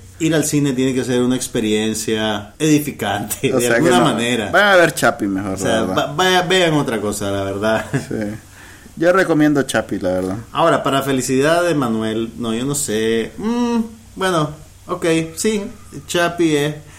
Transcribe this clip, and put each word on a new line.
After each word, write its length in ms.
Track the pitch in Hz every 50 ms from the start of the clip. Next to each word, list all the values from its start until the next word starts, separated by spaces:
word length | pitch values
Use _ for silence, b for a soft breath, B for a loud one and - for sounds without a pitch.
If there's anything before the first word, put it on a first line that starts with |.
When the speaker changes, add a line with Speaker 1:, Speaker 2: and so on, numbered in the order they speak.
| - - - -
Speaker 1:
ir 160 | 160 156 160
al 100 | 151 143
cine 280 | - - 147 143 143 127
tiene 200 | 127 131 135 123
que 100 | 131 120
ser 180 | 120 127 123
una 140 | 123 123 127
experiencia 1160 | 123 - - - 127 110 107 107 107 110 110 107 107 - - 110 110 110 107 107 101 104 - - -
edificante, 920 | 151 156 151 143 143 135 110 - 110 101 101 104 110 104 - - - 127 131
Speaker 2:
O 40 | 127
Speaker 1:
de 60 | 120 120
Speaker 2:
sea, 80 | 117 120
Speaker 1:
alguna 140 | 151 - 123
Speaker 2:
que 40 | 120
no, 40 | 120
Speaker 1:
manera. 460 | - 113 110 117 120 123 113 104 95
Speaker 2:
vayan 160 | - 185 208 202
a 60 | 196
ver 180 | 180 170 156 -
Chapi 340 | - 139 120 - - 110 101
mejor, 260 | 98 95 101 98 95
Speaker 1:
O 40 | 98
sea, 100 | 98 120
Speaker 2:
la 140 | 113 113
verdad. 140 | 113 - 92 -
Speaker 1:
va-, 160 | - - 143
vaya-, 280 | 156 185 185 185 180 175
vean 300 | 165 185 190 175 165 156
otra 260 | 147 131 127 113 107
cosa, 300 | 101 104 104 - 104 98
la 120 | 98 98 98
verdad. 420 | 98 98 101 107 110 110 107 107 -
Speaker 2:
Sí. 240 | - 131 - - - 113 107 104 110 - - B B B B B B B B B B -
Yo 140 | 160 175 180
recomiendo 500 | 190 180 165 160 151 151 151 147 139 127
Chapi, 360 | - - 113 107 - 110 95
la 120 | 95 90
verdad. 240 | 92 92 92 92 95 117 113 -
Speaker 1:
Ahora, 320 | - 143 165 165 147 131 -
para 180 | 139 135 139
felicidad 600 | 135 139 135 127 123 - 131 131 139 156 165 175 175
de 100 | 175 160
Manuel, 560 | 147 131 117 110 110 110 110 110 113 113 113 113 -
no, 160 | 120 113 113
yo 120 | 117 127
no 100 | 139 143
sé. 560 | 143 - - 104 110 110 113 113 113 110 110 - -
Mm, 420 | 190 220 240 240 240 233 233 233 220 - - - - - -
bueno, 360 | - 190 185 180 160 151 143 147 - - - - - - -
ok, 180 | 180 165 180 170 165 160 160 160 -
sí, 280 | - - 214 220 202 202 - - - - - - 143 - -
Chapi 480 | - 175 170 170 170 - 170 160 151
es 200 | 143 143 151 147 147 B B B